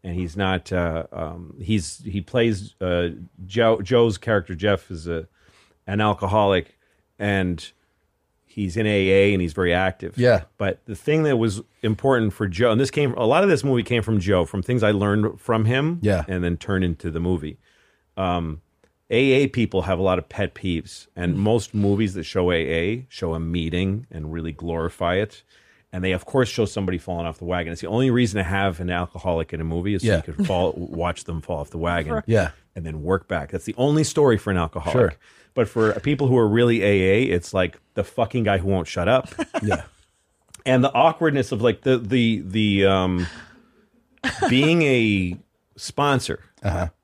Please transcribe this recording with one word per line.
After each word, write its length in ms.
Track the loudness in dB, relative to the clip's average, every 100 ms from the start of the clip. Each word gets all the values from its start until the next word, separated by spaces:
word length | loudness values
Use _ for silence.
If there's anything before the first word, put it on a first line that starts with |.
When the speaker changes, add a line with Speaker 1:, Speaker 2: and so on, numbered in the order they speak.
Speaker 1:
and 120 | -8
he's 220 | -6 -6 -2
not, 360 | -2 -2 -2
uh, 320 | -2 -2 -4 -8
um, 420 | -10 -10 -10 -16 -12
he's, 400 | -2 -2 -2 -12
he 160 | -8 -8
plays, 540 | -4 0 0 0 -8 _
uh, 280 | -2 0 -2 -6 -18 -18
Joe, 360 | -6 2 2 2
Joe's 360 | 2 4 4 0
character, 360 | 0 0 -2
Jeff, 340 | -2 0 0 -2
is 160 | -12 -6
a, 180 | -8 -8 _ _ _ _ _ -6
an 140 | 0
alcoholic, 760 | 0 0 0 2 4 2 0 _ _ _ _ _
and 520 | -2 0 -2 -4 -10 _ _ _ _ _ _ _
he's 320 | _ -6 -4 -2
in 100 | 0
A 220 | 2 4
A 220 | 6 6
and 80 | 2
he's 100 | -2
very 200 | 0 0
active. 420 | 2 0 -4 -10 0
Speaker 2:
Yeah. 280 | 4 4 0 _
Speaker 1:
But 220 | -4 -4 -10
the 80 | -6
thing 260 | 0 0
that 120 | 2 2
was 240 | 0 -2 -12 _
important 500 | -2 0 2 2 2
for 140 | -2 -4
Joe, 220 | 2 2
and 80 | 2
this 100 | 0
came, 220 | 0 -2
a 120 | 0 2
lot 160 | 4
of 40 | 4
this 120 | 2
movie 200 | 2 0
came 200 | 0 -2
from 160 | 0 0
Joe, 240 | 2 2
from 180 | 2 -4
things 200 | -2 2
I 80 | 2
learned 480 | 2 2 2 0 -4
from 240 | -2 0 2
him, 320 | 2 0 0
Speaker 2:
Yeah. 220 | 0 0 -2
Speaker 1:
and 140 | -2
then 140 | -2 -4
turned 280 | -2 0
into 260 | 0 -2 -6
the 100 | -4
movie. 380 | -2 -2 -4 -14 _ _ _ _ _ -4
Um, 460 | -2 -2 -4 -10 _ _ _ _ _
A 60 | 2
A 300 | 4 4 2
people 340 | 0 -2 -2
have 160 | -2 0
a 40 |
lot 160 | 2 0
of 100 | -4
pet 260 | -6 -6
peeves, 520 | -4 -6 -6 -8 -18 -18 -6
and 200 | -2 0
most 360 | 2 2 0
movies 400 | 0 0 2 0
that 100 | -4
show 260 | -4 -2 0
A 60 | 0
A 500 | 0 -2 -2 -4 -10
show 260 | -8 -6
a 60 | -4
meeting 680 | -4 -4 -2 -2 -2 -4 -8
and 220 | -12 -10
really 200 | -8 -10
glorify 640 | -10 -8 -4 -6 -4 -2 0
it. 260 | -2 -8 _ _ _ _ _
And 120 | -6
they, 80 | -2
of 140 | -2 -2
course, 220 | 0 0
show 140 | 0 -2
somebody 320 | -2 -4 -4
falling 280 | -6 -6 -6
off 120 | -8
the 60 | -6
wagon. 260 | -4 -4
It's 80 | -8
the 60 | -4
only 240 | 0 2
reason 260 | 2 2 0
to 40 |
have 360 | -2 0 0 -2
an 100 | -4
alcoholic 640 | -4 -4 -6 -4 -2 -4
in 60 | -6
a 20 |
movie 300 | -4 -4 -2
is 80 | -2
so 60 | 0
Speaker 2:
Yeah. 80 | 0
Speaker 1:
you 60 | -2
could 120 | -6 -2
fall, 260 | 0 0
<laughs> 40 | -2
watch 480 | -8 -4 -4 -6
them 160 | -8 -8
fall 180 | -6 -8
off 100 | -8
the 80 | -4
wagon 320 | -2 -2 -2 -6
Speaker 3:
For 80 | 2
Speaker 2:
Yeah. 240 | 2 2 -6 _
Speaker 1:
and 100 | -12
then 180 | -10 -8
work 260 | -2 -2 -2
back. 220 | -6 -6
That's 120 | -8
the 100 | -8 0
only 240 | 2 2
story 320 | 2 4 4 4
for 140 | 2
an 80 | -2
alcoholic. 340 | -2 -4 -2
Speaker 2:
Sure. 220 | 2 2 0 _ _ _
Speaker 1:
But 140 | -2 -2
for 240 | 2 2 2
people 260 | -2 0 2
who 100 | 4
are 120 | 4
really 340 | 4 4 4
A 40 | 4
A, 360 | 4 4 4 2
it's 220 | -2 -2
like 260 | -2 -2 -4 _
the 100 | -6
fucking 380 | -6 -2 -2 0
guy 140 | 0 0
who 80 | 0
won't 200 | -2 -2
shut 200 | -2 0
up. 200 | 0 0 -10 -6
<laughs> 160 | -4
Speaker 2:
Yeah. 220 | -2 -4 -8 _ _ _ _ _ _ -8 2
Speaker 1:
And 160 | 2
the 80 | 4
awkwardness 580 | 4 2 4 0 0 -2
of, 100 | 0
like, 200 | 0 2
the, 140 | 0 0
the, 460 | 2 2 2 0
the, 420 | -2 0 2 4 4
um, 400 | 4 2 0 -4 -8 -20 -20 _ _
<laughs> 680 | _ _ _ _ -10 -2 2
being 340 | 4 4 4
a 540 | 4 2 2 2 -2 -6 _ _ _ -16
sponsor. 680 | -10 -2 2 0 -2 -8 -10 _
Speaker 2:
Uh-huh. 260 | -4 -4 -6 _